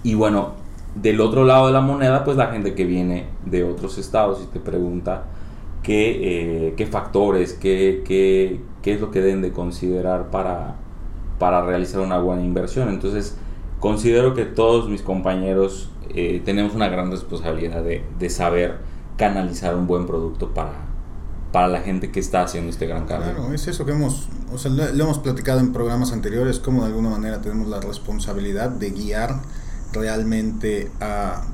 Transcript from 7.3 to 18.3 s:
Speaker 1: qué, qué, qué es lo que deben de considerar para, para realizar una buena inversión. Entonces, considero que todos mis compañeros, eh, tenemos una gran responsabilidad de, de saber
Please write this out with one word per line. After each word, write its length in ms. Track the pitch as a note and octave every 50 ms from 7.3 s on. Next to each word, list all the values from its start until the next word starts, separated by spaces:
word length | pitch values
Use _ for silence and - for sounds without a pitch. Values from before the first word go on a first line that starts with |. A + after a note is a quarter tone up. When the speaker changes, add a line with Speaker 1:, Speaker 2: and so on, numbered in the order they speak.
| F#2+ F#2 F2+ - -
Speaker 1:
qué, 500 | - - G2 F#2+ F#2+ G2 F#2+ F#2+ F#2+ -
qué, 560 | - F#2 F#2+ F#2+ F#2+ F#2+ F#2+ F#2+ F#2 F#2 F2+ - - - - -
qué 100 | G2+ G#2
es 80 | G2+
lo 80 | G#2+ G2+
que 120 | - F#2+
deben 200 | F#2+ F#2+ G2 F#2+
de 100 | F#2 F2+
considerar 760 | F2+ - F2+ F2 F2 - - F2+ F2+ F2+ F2 F2+ F#2 F2+ F2 E2+
para, 460 | - F#2+ F#2+ F2+ F2+ F2 - - - - - - - - - - - - - - - -
para 240 | F2+ F2+ F2+ F2 F2
realizar 380 | F2+ F2+ F2 F2+ F2 - G2
una 180 | F#2+ F#2+ F2+ F2+
buena 240 | F2+ F#2 F2+ F2+ F2+
inversión. 460 | F2+ F2 F2 F2+ F2+ - B2+ C3 A2
Entonces, 460 | G2 F#2 - G2 G#2 G#2 G#2 - - - - - - - - - - -
considero 540 | - G#2 G#2+ G#2 A2 A#2+ A#2 A#2+ B2+ C3 C3
que 120 | A#2+ A2
todos 440 | - - - A2+ A2+ A#2 A#2 A2 G#2
mis 120 | G#2 G2 -
compañeros, 880 | - F#2+ F#2 F2+ F#2+ F#2 F#2 F#2 F#2+ F#2+ F#2+ G2 G2 - - - - - - - -
eh, 320 | - - F2 F2 F2 E2+ -
tenemos 300 | G2+ G2 G#2 G#2 G2+ G2+
una 140 | A2 G#2+
gran 240 | F#2+ F2+ F#2 F#2 F#2
responsabilidad 720 | F#2 F2+ - - - E2 D#2+ E2 D#2+ D#2+ E2 E2 E2 E2 D#2+
de, 220 | E2+ E2 - - - -
de 120 | E2+ F2+
saber 480 | E2+